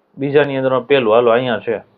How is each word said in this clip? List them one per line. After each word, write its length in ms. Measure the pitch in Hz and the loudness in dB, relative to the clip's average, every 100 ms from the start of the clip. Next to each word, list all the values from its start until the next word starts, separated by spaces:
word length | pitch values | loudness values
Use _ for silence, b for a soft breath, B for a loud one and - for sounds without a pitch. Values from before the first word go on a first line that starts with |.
| _ - | _ -10
બીજાની 400 | 139 143 139 135 | -2 0 0 -2
અંદરમાં 300 | 131 131 120 | -2 -2 0
પહેલું, 260 | 139 113 113 | 0 2 2
હાલો 160 | 120 | 4
અહીંયા 280 | 113 127 127 | 2 0 -4
છે, 220 | - 101 - | -6 -8 -10